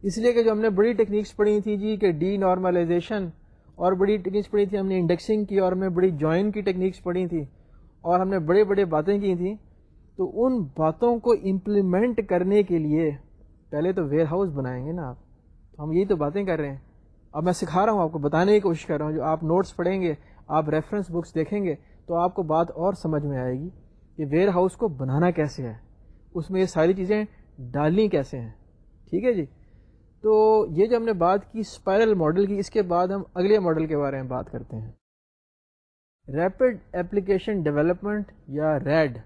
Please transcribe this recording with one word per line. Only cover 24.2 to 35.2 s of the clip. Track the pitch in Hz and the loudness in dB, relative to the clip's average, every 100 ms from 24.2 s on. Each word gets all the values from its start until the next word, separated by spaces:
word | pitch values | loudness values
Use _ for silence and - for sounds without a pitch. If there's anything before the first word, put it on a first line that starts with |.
| 151 | -2
ویئر | 151 196 | 2 2
ہاؤس | 180 185 - | 2 0 0
کو | 226 135 | -6 -4
بنانا | 131 139 175 | -2 0 2
کیسے | 170 151 - | 0 -4 -4
ہے، | 123 110 - - - - - | -12 -12 -18 -20 -20 -20 -12
اس | 175 160 | -10 -6
میں | 190 | -2
یہ | 185 | 0
ساری | 170 165 | 2 2
چیزیں | 190 185 214 214 - - - 123 | 2 0 -2 -2 -10 -20 -18 -8
ڈالنی | 135 151 180 214 | -2 0 2 2
کیسے | 175 135 135 | 0 -4 -8
ہیں، | 113 113 _ _ - - - | -12 -16 _ _ -20 -20 -6
ٹھیک | 175 | -2
ہے | 247 | 0
جی۔ | 220 139 - - - - _ _ _ | 0 -4 -10 -20 -20 -20 _ _ _
تو | 214 214 220 220 160 | 2 4 6 4 2
یہ | 160 214 | 2 2
جو | 233 | 2
ہم | |
نے | 226 202 | 0 0
بات | 170 196 - | 2 2 -2
کی | 226 | -8
اسپائرل | 208 - - 196 226 | -8 -6 0 2 4
ماڈل | 202 156 170 202 | 4 2 2 0
کی، | 202 | 0
اس | 196 | -2
کے | 220 185 | -2 0
بعد | 170 185 | 0 0
ہم | 196 - | -2 -6
اگلے | - 185 214 | -2 2 2
ماڈل | 180 160 156 | 2 0 0
کے | 151 | -2
بارے | 143 139 | -2 -4
میں | 131 | -6
بات | 127 - | -8 -8
کرتے | 123 117 113 | -10 -10 -12
ہیں، | 113 - _ _ | -12 -16 _ _